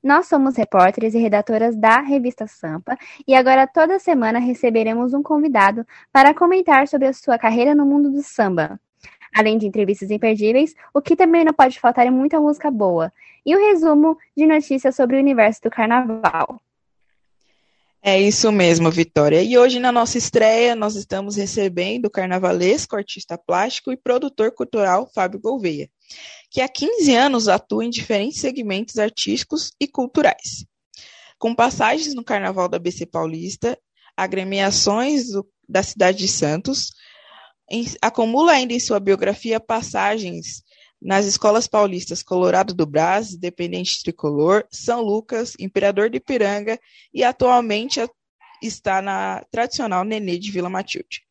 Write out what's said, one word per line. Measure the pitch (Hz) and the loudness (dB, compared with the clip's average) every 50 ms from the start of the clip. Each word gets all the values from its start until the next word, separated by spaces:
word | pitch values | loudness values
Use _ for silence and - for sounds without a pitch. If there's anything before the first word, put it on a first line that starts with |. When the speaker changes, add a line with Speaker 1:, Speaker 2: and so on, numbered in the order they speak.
Speaker 1:
Nós | - 269 285 320 370 | 2 4 2 2 2
somos | - - 285 269 269 254 | 2 0 2 2 0 0
repórteres | - 220 - - 196 180 185 202 - 220 220 214 | -2 -2 0 4 4 4 4 4 0 -4 -2 0
e | 233 | 0
redatoras | 233 220 202 208 208 - 226 220 226 240 233 | 2 2 2 0 0 0 0 0 0 0 0
da | 214 214 220 226 254 | 2 4 4 4 4
revista | 285 277 277 277 240 247 - - 220 | 2 0 -2 0 0 -2 -6 -6 -14
Sampa | 214 _ _ - 160 156 165 - - 247 - - - - - - | -14 _ _ -10 -8 -8 -8 -8 -8 -10 -10 -10 -20 -20 -16 0
e | - 262 | 4 4
agora | 262 254 262 262 262 269 | 6 6 6 6 4 4
toda | 262 _ 339 311 320 381 381 | 2 _ 2 2 2 2 -2
semana | - - 339 269 233 220 226 233 | 0 0 0 2 2 0 0 0
receberemos | 247 247 247 - - 240 220 226 220 220 226 233 247 254 254 | -2 -2 -2 0 0 0 0 2 0 0 -2 -2 -2 -2 -2
um | 277 | -2
convidado | 285 - 311 294 294 311 254 214 196 196 214 226 226 _ - - - _ | -2 0 0 0 2 2 2 4 4 4 2 -2 -8 _ -16 -20 -20 _
para | _ 269 269 285 302 | _ 6 6 6 6
comentar | - 349 349 370 381 359 339 294 269 277 277 | 4 2 4 4 2 4 4 4 4 4 2
sobre | - 277 269 | 0 0 0
a | 269 | 0
sua | 269 - - - 247 233 | -2 -2 -2 -2 0 2
carreira | - 220 226 240 240 285 294 | 2 0 2 2 2 4 4
no | 294 285 | 4 4
mundo | 277 285 285 285 285 | 4 4 2 2 2
do | 269 285 | 0 -4
samba. | 285 - - - 220 196 185 165 156 156 196 208 _ _ _ _ - - _ _ - - - | -6 -6 -2 -2 0 0 2 -2 -2 -4 -6 -16 _ _ _ _ -20 -20 _ _ -20 -4 0
Além | 214 214 214 214 | 0 2 2 2
de | 226 214 | 0 -2
entrevistas | 202 190 214 208 185 202 - 196 190 | -2 -2 -2 -2 -2 -2 -4 -4 -6
imperdíveis, | 214 208 - 226 220 208 208 214 233 262 302 311 - _ - - | -4 -2 0 0 0 2 0 2 2 2 2 0 -4 _ -20 -4
o | _ 285 | _ -4
que | 285 - 330 | 0 0 2
também | - 370 330 330 339 330 | 2 4 4 4 4 4
não | 320 302 | 2 4
pode | - 277 262 254 - | 4 4 4 4 0
faltar | - 233 240 - 240 | 0 0 2 4 2
é | 247 | 2
muita | 254 254 269 302 330 311 | 4 2 0 0 0 2
música | 302 294 294 294 - 302 | 2 0 0 -2 -4 -4
boa | 269 214 208 185 175 165 160 170 _ _ - _ _ _ _ | -2 0 0 0 0 0 -2 -4 _ _ -20 _ _ _ _
e | - 320 | 0 2
o | 392 | 4
resumo | 403 427 403 339 320 330 302 294 302 320 320 311 _ _ _ | 4 4 4 4 4 4 4 6 4 4 2 -2 _ _ _
de | 285 302 | 2 4
notícias | 311 311 302 294 - 277 269 - 269 262 | 4 4 4 2 0 -4 0 0 -2 0
sobre | - 269 240 254 | 2 0 2 2
o | 269 | 2
universo | 277 285 269 233 214 214 220 - | 2 2 4 4 4 2 2 0
do | _ 233 | _ -6
carnaval. | - - 220 220 233 254 254 226 220 220 220 190 - 165 147 - - 233 _ _ _ _ _ _ _ _ _ _ _ _ _ _ _ _ _ _ _ _ _ _ _ _ _ _ _ _ | -2 -2 0 2 2 0 0 -2 -6 -2 -2 -2 0 0 -4 -6 -8 -18 _ _ _ _ _ _ _ _ _ _ _ _ _ _ _ _ _ _ _ _ _ _ _ _ _ _ _ _
Speaker 2:
É | _ 202 196 190 | _ 2 2 4
isso | 196 202 208 - - 220 | 4 4 2 2 2 2
mesmo, | 208 202 180 170 165 165 165 165 | 4 4 4 4 4 4 4 2
Vitória. | 165 165 165 - _ 156 147 147 151 165 | 2 2 -2 0 _ 2 4 4 4 4
E | 190 226 247 247 | 2 4 4 6
hoje, | 247 262 247 247 | 6 6 4 2
na | 247 254 | 0 2
nossa | 240 240 226 240 - | 2 2 0 0 -2
estreia, | 247 214 - - 240 220 220 220 226 233 240 233 | -6 -6 0 0 2 4 4 4 4 2 0 0
nós | 226 214 214 214 | -2 -4 -6 -6
estamos | 202 202 _ 190 190 196 202 202 | -8 -10 _ -8 -8 -8 -6 -6
recebendo | 202 196 196 - 220 202 190 180 170 180 190 220 247 233 | -6 -6 -6 -4 -4 -4 -2 -2 -4 -4 -4 -4 -4 -6
o | 208 | -4
carnavalesco, | - - 185 185 185 185 185 180 180 175 175 185 233 311 - - - | -4 -4 -4 -2 -2 0 0 0 0 2 2 2 2 0 -2 -6 -8
artista | 208 202 - - 202 - _ 170 | -8 -8 -10 -14 -18 -14 _ -14
plástico | 170 _ - - 180 202 254 - - _ 269 | -14 _ -4 -2 -2 -2 -2 -4 -8 _ -8
e | 254 | -10
produtor | 254 _ 254 247 254 254 277 269 - 214 226 | -8 _ -2 -2 -2 -2 -6 _ -2 -4 -4
cultural | - _ 247 240 - 226 202 190 180 196 254 254 _ | -2 _ -10 -6 -2 -2 0 2 0 0 -2 -4 _
Fábio | - 190 185 196 202 | -4 -4 -4 -4 -6
Gouveia, | - 226 262 262 208 175 156 143 143 - _ _ _ _ - - - - - - _ _ | -6 -6 -6 -4 -4 -6 -6 -6 -12 -14 _ _ _ _ -20 -20 -20 -20 -20 -20 _ _
que | - - | -4 -4
há | 254 269 | -4 -4
quinze | _ - 277 330 480 466 330 285 247 | _ -6 -4 -4 -2 2 2 4 4
anos | 233 262 294 269 233 220 | 4 4 2 2 0 0
atua | 208 185 - - _ 208 214 226 | 0 0 0 0 _ -4 -4 -4
em | 240 | -4
diferentes | 233 233 - - 226 202 202 262 311 - | -6 -8 -6 -4 -2 -2 -2 -4 -6 -6
segmentos | - 262 262 285 233 208 190 196 233 214 - 226 | -6 -6 -6 -6 -6 -6 -6 -6 -6 -8 -4 -4
artísticos | 208 214 _ - - 196 208 254 - _ - 320 - - _ _ | -4 -4 _ -6 -4 -4 -4 -4 -4 _ -6 -6 -6 -8 _ _
e | 285 | -8
culturais. | 285 _ - 254 254 _ 320 294 - - - - - - - - _ _ _ _ _ _ - - - - - - _ _ _ | -6 _ -6 -6 -2 _ 0 2 2 0 -2 -10 -14 -14 -14 -18 _ _ _ _ _ _ -20 -20 -20 -20 -20 -20 _ _ _
Com | - 226 233 | -6 -4 0
passagens | 247 233 254 - - 220 220 254 311 320 302 285 | 0 0 0 0 0 0 0 0 -2 -4 -6 -8
no | 240 233 | -10 -6
Carnaval | - 233 202 196 190 190 190 180 180 | -6 -4 -4 -4 -4 -4 -2 -4 -2
da | 175 175 | -4 -4
B | 170 175 | -6 -6
C | 180 - 170 | -8 -8 -12
Paulista, | - - 165 160 160 165 160 170 190 190 - - 233 254 _ _ _ _ _ _ _ _ | -10 -8 -8 -6 -6 -8 -10 -12 -12 -12 -6 -6 -6 -6 _ _ _ _ _ _ _ _
agremiações | - 190 190 190 190 185 190 196 196 196 196 202 - - 202 202 220 247 277 302 277 247 247 | -6 -6 -4 -4 -6 -6 -4 -4 -2 0 0 0 0 0 0 0 0 0 0 -2 -2 -2 -4
do, | 202 196 190 _ _ _ _ _ | -6 -8 -8 _ _ _ _ _
da | 240 185 | -2 -2
cidade | 196 - - 214 196 180 190 | -2 -2 -2 2 2 2 2
de | 208 185 196 | 0 -4 -4
Santos, | - - 165 147 151 170 208 - 269 - - - _ _ _ _ - _ _ _ - - - _ _ _ _ _ | -2 -2 -2 -2 -2 -4 -4 -6 -6 -6 -8 -10 _ _ _ _ -20 _ _ _ -20 -20 -20 _ _ _ _ _
em, | - 226 233 233 - - | -8 -8 -8 -8 -6 -4
acumula | - 226 254 - 226 220 233 269 320 339 | -4 -2 0 0 -2 0 0 2 4 4
ainda | 311 269 254 247 | 4 2 0 -2
em | 240 240 | -6 -6
sua | - - 226 202 | -4 -2 -4 -2
biografia | 196 196 196 190 - 196 208 - - 226 220 220 | 0 0 0 0 0 -4 -4 -4 -6 -4 -4 -4
passagens | 220 _ 226 226 233 - - 202 196 202 214 220 208 180 175 165 165 - - - _ _ _ _ _ _ _ _ | -4 _ -6 -6 -6 -6 -6 -2 -2 -2 -2 -4 -8 -10 -12 -12 -14 -16 -18 -18 _ _ _ _ _ _ _ _
nas | - 185 190 196 208 | -6 -2 0 0 0
escolas | 196 190 - - 214 208 226 247 | 0 -4 0 2 2 2 2 -2
paulistas | - - 214 208 196 185 180 185 - 170 - | -2 0 0 0 0 -2 -8 -10 -10 -12 -12
Colorado | - - 185 180 180 180 175 185 190 208 185 | -8 -6 -2 0 0 2 2 0 0 -2 -2
do | 175 165 | -4 -4
Brás, | 147 143 156 160 175 185 208 226 208 | -2 0 -2 0 0 0 -2 -4 -8
Independente | 185 170 180 175 175 - 175 170 175 180 180 - - - | -12 -10 -10 -12 -8 -8 -10 -8 -8 -8 -6 -6 -8 -8
Tricolor, | - 175 170 _ - 151 147 143 151 170 196 214 202 _ | -8 -10 -10 _ -6 -6 -2 0 2 2 2 0 0 _
São | - - - - 233 240 | -16 -12 -6 -4 -4 -4
Lucas, | 226 208 202 220 220 - 247 226 240 233 - - | -2 -4 -4 -4 -6 -6 -8 -8 -8 -8 -12 -14
Imperador | 180 190 _ 196 190 202 202 196 208 233 | -14 -6 _ -2 -2 0 0 0 -2 -2
de | 233 254 | -2 -6
Ipiranga | _ - 277 240 214 202 202 208 208 214 226 254 _ _ _ _ _ _ _ | _ -4 -4 -4 -2 -4 -6 -6 -6 -8 -8 -10 _ _ _ _ _ _ _
e | - 247 | -2 -2
atualmente | 247 254 _ 254 247 247 247 240 220 208 214 226 277 - 285 | -2 0 _ 2 2 2 2 2 0 -4 -6 -4 -6 -6 -6
a, | 226 233 _ _ _ _ _ _ _ _ _ _ | -6 -8 _ _ _ _ _ _ _ _ _ _
está | - 226 - - _ 208 190 190 | -12 -12 -12 -8 _ -4 -2 -2
na | 190 196 190 190 196 190 190 - - _ | -2 -4 -6 -6 -6 -6 -8 -10 -12 _
tradicional | - 226 240 254 - - 269 214 185 180 185 | -6 -6 -6 -4 -4 -6 -6 -4 -2 -4 -4
Nenê | 214 220 214 208 185 175 175 | -4 -6 -6 -6 -6 -6 -6
de | 196 202 | -8 -8
Vila | 196 180 175 180 | -8 -6 -6 -6
Matilde. | 190 185 196 - - - - _ - - _ _ | -6 -8 -8 -8 -10 -12 -12 _ -16 -18 _ _